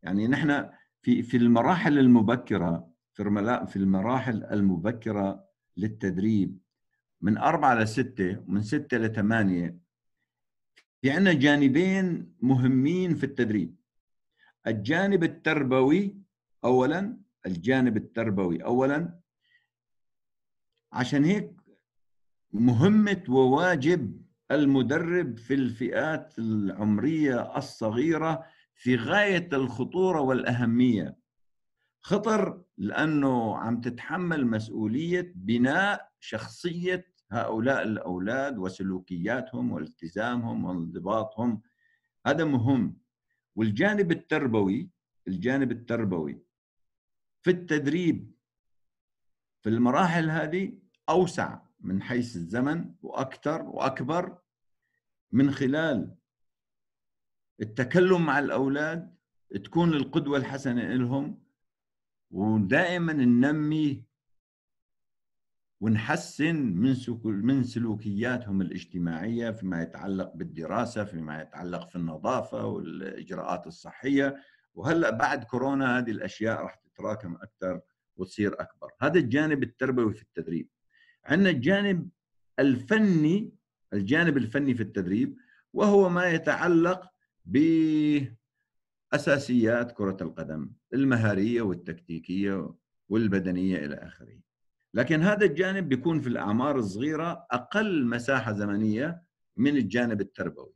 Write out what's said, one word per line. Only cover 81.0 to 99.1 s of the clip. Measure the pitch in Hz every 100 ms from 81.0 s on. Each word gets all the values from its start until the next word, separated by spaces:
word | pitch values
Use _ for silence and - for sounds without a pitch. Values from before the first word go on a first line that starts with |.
| _ _ -
عندنا | 156 196
الجانب | 147 127 196 202 185 - _ _ _ _ -
الفني، | 139 123 - 220 214 170 151 196 - _ _ _ _
الجانب | 101 98 151 170 139
الفني | 110 139 139 117
في |
التدريب، | 101 101 90 104 139 - _ _ _
وهو | - 202 202 185
ما | 175 180
يتعلق | 165 - 131 170 165 170 - - _ _ _ - 113 160 165 160 156 151 147 123 - _ _ _ _ _ _ _
بأساسيات | 147 - 139 139 123 110 120 120
كرة | - 101 95
القدم | 82 80 73 78 71 - _
المهارية | 127 139 120 110 98 107 120
والتكتيكية | 107 87 87 85 _ 82 - 92 98 95 76 - _ _ _
والبدنية | 107 113 95 92 90 95 90 73
إلى | 71
آخره. | - - 62 - _ _ _ _ _
لكن | 107 123 160
هذا | 175 208 202
الجانب | 147 185 190 165
بيكون | 127 170 160
في | 127
الأعمار | 117 90 110 135 135
الصغيرة | 107 95 143 156 165 - -
أقل | 123 - 202 220 170 120
مساحة | 120 120 135 113
زمنية | 104 104 101 110 107 151